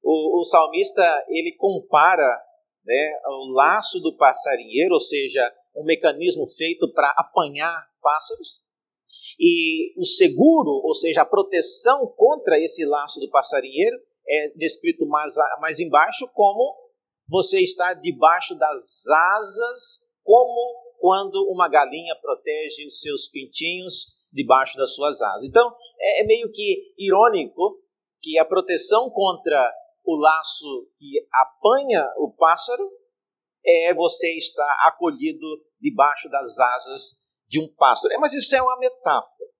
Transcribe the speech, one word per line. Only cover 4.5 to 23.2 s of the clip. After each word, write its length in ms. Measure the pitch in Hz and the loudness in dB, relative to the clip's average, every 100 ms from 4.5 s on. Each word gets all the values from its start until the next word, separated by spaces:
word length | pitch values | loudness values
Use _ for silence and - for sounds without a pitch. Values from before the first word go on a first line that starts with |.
| 123 113 117 180 | -4 -2 0 2
ou 60 | 165 | 2
seja, 540 | - 147 135 127 120 _ _ 147 | 0 -4 -2 -2 -2 _ _ -8
um 80 | |
mecanismo 640 | 156 160 160 143 175 165 135 | -2 0 0 0 -4 -2 -8
feito 440 | - 165 170 156 | -6 -6 -4 -2
para 220 | - 143 - | 0 0 0
apanhar 680 | - - 151 143 160 165 - _ | 0 -2 -2 -4 -6 -6 -16 _
pássaros, 640 | 143 151 - - 339 - _ _ _ _ _ - - - | -2 -2 -6 -14 -16 -20 _ _ _ _ _ -20 -20 2
e 540 | 170 170 165 160 170 - | 2 2 -2 -4 -6 -6
o 60 | |
seguro, 680 | 175 - 180 - 294 320 160 139 | -6 2 2 6 6 6 2 -2
ou 100 | 147 | -2
seja, 280 | 151 165 160 | -2 -2 0
a 40 | 147 | 2
proteção 800 | 202 196 185 160 - 233 277 226 - | 2 0 -2 -4 -2 0 2 -2 4
contra 420 | 240 302 - 156 | 4 4 2 0
esse 260 | 160 - | 0 -4
laço 360 | 151 147 147 - | -4 -4 -4 -10
do 100 | 139 | 0
passarinheiro, 680 | 139 135 143 131 135 208 247 _ _ - | 0 2 -4 -4 -2 -2 -2 _ _ -4
é 200 | 151 151 | -2 -4
descrito 560 | 160 160 - 170 - 147 | -4 -6 -2 -4 -2 -2
mais 300 | 151 151 139 | -2 -2 0
a-, 220 | 147 123 | -2 0
mais 200 | 160 156 | -6 -6
embaixo 480 | 170 143 175 220 254 | 0 2 2 -2 -10
como 440 | - 202 208 269 - _ _ _ _ - | 0 2 2 -4 -4 _ _ _ _ -4
você 320 | 180 185 190 | -2 0 0
está 340 | 185 - 180 | 0 0 -4
debaixo 600 | 170 156 131 156 233 - 170 | -4 -8 2 4 4 -2 -2
das 500 | 151 139 - - 117 | -2 -2 -10 -10 0
asas, 960 | 156 180 208 202 208 240 247 - - _ _ | 2 4 0 -4 -8 -8 -8 -14 -18 _ _
como 680 | - 233 247 240 247 - - _ | 6 6 6 -2 -6 -8 -20 _
quando 520 | 180 190 196 196 196 | 2 2 -2 -4 -2
uma 180 | 180 170 | 0 2
galinha 460 | 151 135 151 170 156 | 4 2 -4 -10 -10
protege 680 | 151 127 - 151 151 147 147 | -6 -6 -6 -6 -8 -12 -16
os 140 | - | -14
seus 280 | 151 139 | -10 -10